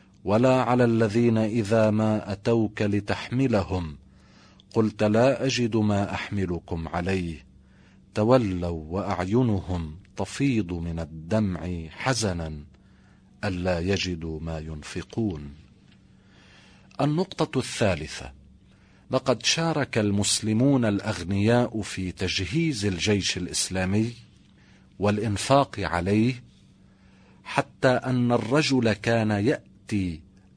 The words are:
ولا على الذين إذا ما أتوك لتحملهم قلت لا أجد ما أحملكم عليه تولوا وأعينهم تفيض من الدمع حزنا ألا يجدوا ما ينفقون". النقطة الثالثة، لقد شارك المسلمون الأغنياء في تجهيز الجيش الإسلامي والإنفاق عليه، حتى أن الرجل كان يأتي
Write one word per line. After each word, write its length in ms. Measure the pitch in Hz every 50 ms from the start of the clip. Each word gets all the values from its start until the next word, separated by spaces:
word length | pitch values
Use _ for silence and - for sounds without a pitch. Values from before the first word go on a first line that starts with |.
| - _ - - -
ولا 380 | 90 104 113 123 131 127 131
على 220 | 120 117 123 123 123
الذين 540 | 117 113 113 113 107 101 120 120 117 110
إذا 540 | 110 110 107 110 120 104 95 113 113 110 107
ما 400 | 104 107 110 107 107 107 - -
أتوك 500 | 98 98 - 117 117 113 110 104 - -
لتحملهم 1160 | 110 101 101 104 101 - 101 - - - 117 127 135 127 113 101 87 85 95 92 85 78 71 - - - - - - - - - - - - - - - -
قلت 300 | 113 110 107 104 - 107
لا 420 | 107 107 113 123 135 135 - 123
أجد 300 | 135 117 123 120 110 110
ما 360 | 110 107 104 104 98 101 - -
أحملكم 720 | 90 - - 107 101 95 87 87 82 - - 87 82 82
عليه 580 | 76 82 87 87 92 95 95 87 85 80 76 - - - - - - - - - - - - - - -
تولوا 720 | 107 107 113 127 131 117 98 92 87 87 87 85 80 78 76
وأعينهم 1080 | 85 98 87 98 95 85 90 92 107 123 131 117 104 92 73 82 87 87 82 76 80 92 - - -
تفيض 560 | - 98 - - - 135 143 123 110 92 85 90
من 260 | 85 85 85 82 82
الدمع 880 | 82 73 80 80 80 85 107 110 107 95 90 - - 90 90 85 80 78
حزنا 760 | - - - 131 131 110 110 98 90 85 82 78 78 73 73 - - _ _ _ _ _ _ - - _ _ _ - - -
ألا 360 | 101 92 90 87 92 90 82
يجدوا 600 | 85 95 98 92 - 92 87 80 82 80 78 76
ما 200 | 80 82 80 78
ينفقون". 920 | 78 80 80 76 73 - - 87 82 - - 117 113 104 82 76 73 71 73 78 - - - _ _ - - - _ _ _ _ _ _ - - - - - - - - - - - - - -
النقطة 580 | 135 147 147 165 185 - - - 160 - - 135
الثالثة، 720 | 120 - - - 117 98 90 73 78 - - - - 64 - - - - - - _ - - _ _ _ - - - -
لقد 340 | 123 131 - - 123 107 -
شارك 520 | - - 160 165 165 156 151 131 - -
المسلمون 880 | 117 104 104 101 101 101 - - - - 107 110 110 127 143 139 131 117
الأغنياء 960 | 107 101 98 - 110 98 85 85 87 98 98 101 110 120 123 123 - - 110
في 300 | 95 - - 95 92 90
تجهيز 760 | 85 - 95 90 - 98 95 82 107 165 165 160 139 104 101
الجيش 520 | 104 92 82 90 107 104 98 87 - -
الإسلامي 760 | 92 90 85 - - - - 92 95 92 92 98 107 110 117 120 - - - - - - - - - - - - - - - - -
والإنفاق 800 | 92 104 104 101 107 113 101 95 - - 135 139 135 - - 104
عليه، 640 | 95 78 82 87 87 95 104 110 110 123 127 123 - - - - - - - _ - - _ _ - - - - - - - - -
حتى 460 | - - - 139 - - - - 131
أن 420 | 123 117 - 127 127 123 123 120
الرجل 640 | 120 113 107 110 131 156 147 127 135 127 117 110 101
كان 380 | - - 117 117 113 110 107
يأتي 920 | 104 101 104 127 156 - - - - - - - 113 101 92 87 82 76 - - - - - - -